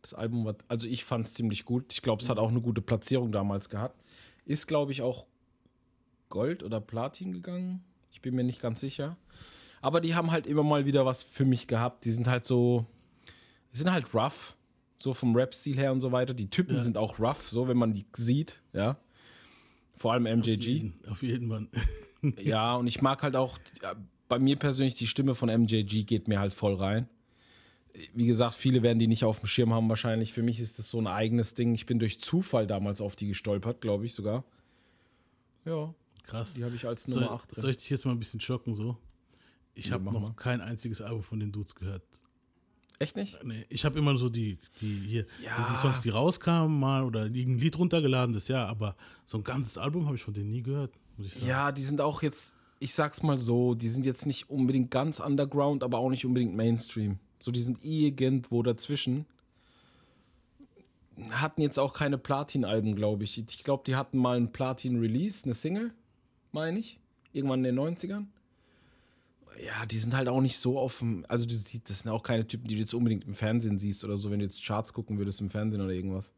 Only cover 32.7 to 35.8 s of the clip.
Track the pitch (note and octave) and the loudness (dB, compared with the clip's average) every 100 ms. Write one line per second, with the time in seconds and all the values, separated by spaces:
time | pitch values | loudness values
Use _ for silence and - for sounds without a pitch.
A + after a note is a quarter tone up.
32.7 | G2+ G2+ G2 G2+ - G2+ G2 G#2+ G2+ A2 | 0 -2 -2 -6 -6 -6 -4 -2 -2 -2
33.7 | A#2+ A2+ G2+ A#2 - G#2 A#2 - _ _ | -4 -2 0 -2 -4 -4 -4 -6 _ _
34.7 | _ _ _ _ _ _ _ _ _ E3 | _ _ _ _ _ _ _ _ _ -6
35.7 | D#3+ | -6